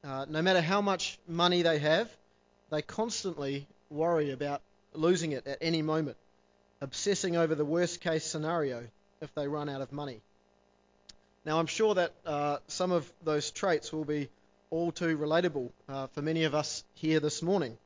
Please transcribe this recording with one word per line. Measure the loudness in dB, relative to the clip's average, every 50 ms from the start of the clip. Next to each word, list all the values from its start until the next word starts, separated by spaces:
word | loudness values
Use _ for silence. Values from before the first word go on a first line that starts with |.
| -10
Uh, | -8 -6 -6 -6 -4
no | -2 0 2
matter | 4 4 4
how | 4 4 2 2
much | 2 2 0 0 -2 -6 -6 -10 _
money | -8 0 2 4 4 4 4 4
they | 4 2 2
have, | 4 4 4 4 2 -2 -8 _ _ _ _ _ _ _ _ _ _ _
they | -4 -4 -4
constantly | -4 -4 -4 -2 -2 -2 -4 -4 -6 -6 -4 -4 -4 -4 -4 -8 -10 -20 _ _ _
worry | -4 0 0 2 2 2 2 0
about | -2 -4 -4 -4 -4 -6 -8 _ _ _ _ _ _
losing | 2 4 4 4 4 2 -2 -4
it | -4 -6
at | -8 -8 -4 -2
any | 0 0 0
moment, | 2 2 2 0 0 -2 -6 -10 _ _ _ _ _ _ _ _ _ _ _ _ -10
obsessing | -8 -8 -4 0 0 0 2 0 0 2
over | 2 2 2 2
the | 0 0
worst | 0 2 2 2 0 -2 -4 -4
case | -2 -2 -2 -2
scenario | -4 -6 -4 -2 -2 0 0 0 -2 -4 -6 -10 -14 _ _ _ _ _ _ -14
if | -10 _
they | -6 -4 -4
run | -4 -4 -4 -4
out | -6 -6
of | -8 -8
money. | -8 -8 -8 -8 -10 -14 _ _ _ _ _ _ _ _ _ _ _ _ _ _ _ _ _ -20 -20 -20 _ _ _ _ _
Now, | 0 2 2
I'm | 2
sure | 0 2 2 4 4 4
that, | 4 2 0 -2 -8 _
uh, | -4 -2 -2 0 0 -2 -4 -6
some | -10 -4 -2 0 2 2
of | 0 0 -2 -16 _ -2
those | 0 0 0 0 -2
traits | -6 -2 2 2 2 2 0 -4
will | -6 -6 -2
be | -2 -2 -2 -2 -4 -8 _ _ _ _ _ _ _
all | -2 0 0 0 -2
too | 0 0 0 0
relatable, | 0 0 2 2 4 2 2 0 -2 -6 -6 -8 _ _ -10
uh, | -8 -6 -8 -6
for | -6 -4
many | -2 0 2 2 2
of | 2 2
us | 0 -2 -2 -6 -10 -10 _ _
here | -4 0 2 2 4
this | 2 2 -2 -2
morning. | 0 2 2 2 0 -2 -6 -12 _